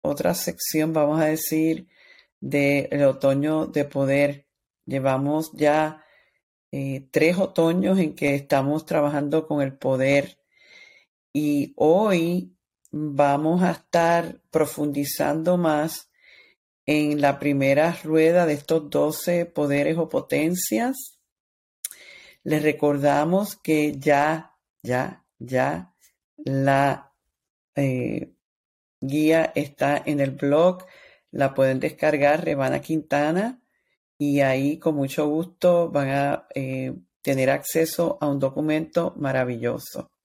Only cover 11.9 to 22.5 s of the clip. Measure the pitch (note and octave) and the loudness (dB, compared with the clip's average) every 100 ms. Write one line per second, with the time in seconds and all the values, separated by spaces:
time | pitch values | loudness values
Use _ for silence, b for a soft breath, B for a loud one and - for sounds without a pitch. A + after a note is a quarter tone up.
11.9 | F3+ A3 F3+ E3 F3+ F3+ _ _ _ _ | 4 4 2 0 -2 -6 _ _ _ _
12.9 | D3+ D3+ C#3 C#3+ C#3+ D#3 F3 F3+ E3+ _ | -8 -4 2 2 2 2 2 2 -2 _
13.9 | E3+ E3 E3+ E3 - _ D#3+ D3+ - D3 | 2 4 2 -2 -12 _ 0 0 -2 -4
14.9 | C#3+ C#3 - D3 D#3 D#3+ F3+ E3 D3+ D#3+ | -4 -6 -2 -2 0 0 2 2 0 -2
15.9 | - - b b b b b _ _ - | -6 -18 b b b b b _ _ -2
16.9 | D3+ D3 D3 C#3+ C#3 D3+ C#3 C3+ C#3 E3 | 0 0 2 0 0 -2 2 4 4 2
17.9 | E3+ D#3 D#3+ D#3+ F3 E3+ D3 - E3 D3 | -2 0 2 4 4 2 -2 0 -2 0
18.9 | - D3 D#3 - F3 E3+ - D3 C#3+ D3 | 0 0 -2 -2 -2 -2 -4 0 0 0
19.9 | E3 D#3+ C#3+ - C#3+ D#3+ F3+ - A3 A#3+ | -2 -2 -4 -2 -2 0 -2 -2 -2 -2
20.9 | C4+ - _ _ _ _ _ _ _ - | -4 -12 _ _ _ _ _ _ _ -18
21.9 | B B B B B - | B B B B B -4